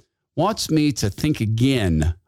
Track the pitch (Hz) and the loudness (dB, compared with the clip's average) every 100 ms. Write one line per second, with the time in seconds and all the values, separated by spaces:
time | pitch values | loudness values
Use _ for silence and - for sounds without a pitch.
0 | _ _ _ - 190 220 - 156 147 127 | _ _ _ -2 -2 -2 -2 0 0 0
1 | 104 - 151 147 107 110 135 131 95 80 | -4 -2 -2 -2 -2 0 2 2 2 2
2 | 76 - | 0 -2